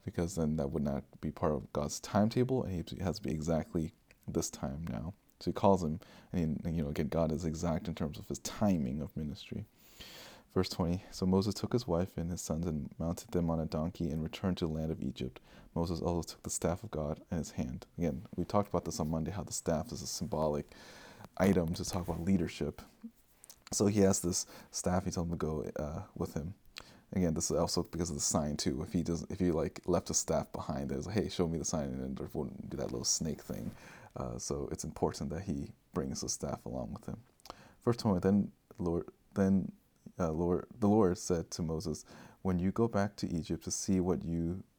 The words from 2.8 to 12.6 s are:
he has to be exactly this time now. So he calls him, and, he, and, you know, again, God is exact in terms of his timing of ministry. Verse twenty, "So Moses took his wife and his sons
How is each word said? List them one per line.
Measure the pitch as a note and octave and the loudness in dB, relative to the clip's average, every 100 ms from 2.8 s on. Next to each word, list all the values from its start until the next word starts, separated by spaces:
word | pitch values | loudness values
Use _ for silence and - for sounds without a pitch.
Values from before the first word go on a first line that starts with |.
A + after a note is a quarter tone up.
| - | -6
he | - | -4
has | F#2+ D#2 | -2 -2
to | |
be | - | -2
exactly | D#2 D#2 E2 D2+ F2 D#2+ - _ - - | -2 2 2 2 -2 -2 -6 _ -18 -4
this | E2+ - | -2 -2
time | - D2 C#2 E2 | -4 -6 -4 -4
now. | A#1 B1+ - _ _ | -4 -6 -10 _ _
So | - | -4
he | |
calls | E2+ G2+ F#2+ | 4 6 6
him, | E2 E2 - - - | 4 -2 -6 -20 -6
and, | F#2 | 0
he, | D#2+ D#2 F2 | 0 0 -2
and, | E2 | -2
you | |
know, | D2 | -2
again, | D#2 D2 | 0 0
God | D#2+ E2 | 2 2
is | D2+ | 2
exact | E2+ D#2+ E2+ D#2+ - | -2 -2 0 0 -2
in | D#2+ | -4
terms | D#2 D2+ | -4 -6
of | - | -8
his | C#2+ | -8
timing | - - G#2 F2+ B1+ C#2+ | -8 0 2 4 2 -2
of | C#2 - | -4 -6
ministry. | D2+ - - - G#2+ _ - - - - - - - | -6 -6 -8 -8 -10 _ -20 -20 -18 -16 -18 -20 -4
Verse | - F#2 | 0 0
twenty, | - F2 F2+ - | 2 2 2 -2
"So | - F#2 | 0 4
Moses | F#2+ G2 | 6 4
took | F#2+ G2+ | 0 0
his | B2 G#2 | 0 2
wife | E2+ F#2 - | 2 2 -2
and | E2 | -4
his | E2+ | -4
sons | - D#2+ | -2 0